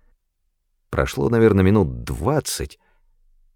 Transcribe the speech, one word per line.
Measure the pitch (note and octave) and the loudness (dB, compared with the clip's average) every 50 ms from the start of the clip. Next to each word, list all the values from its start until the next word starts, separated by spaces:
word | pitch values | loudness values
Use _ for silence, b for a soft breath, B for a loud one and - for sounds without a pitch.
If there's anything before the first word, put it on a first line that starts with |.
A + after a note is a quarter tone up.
| _ _ _ _ _ _ _ _ _ _ _ _ _ _ _ _ _ _ | _ _ _ _ _ _ _ _ _ _ _ _ _ _ _ _ _ _
Прошло, | - - C2 - - - - - | -4 -4 -4 -4 -4 -4 -2 0
наверное, | A#2 A2+ A2+ G#2+ G2 G2 F#2 | 2 4 4 4 4 4 4
минут | F#2 G#2 A2 F#2+ C#2 B1 A#1+ A#1 | 4 4 2 0 0 -4 -8 -8
двадцать. | A#1+ B1+ A#1+ D2+ A#2 D3+ D3 - - - - C2 - - _ _ _ _ _ _ _ _ _ _ _ _ _ _ _ _ | -8 -8 -4 -4 -2 -2 -2 -4 -6 -8 -10 -10 -12 -14 _ _ _ _ _ _ _ _ _ _ _ _ _ _ _ _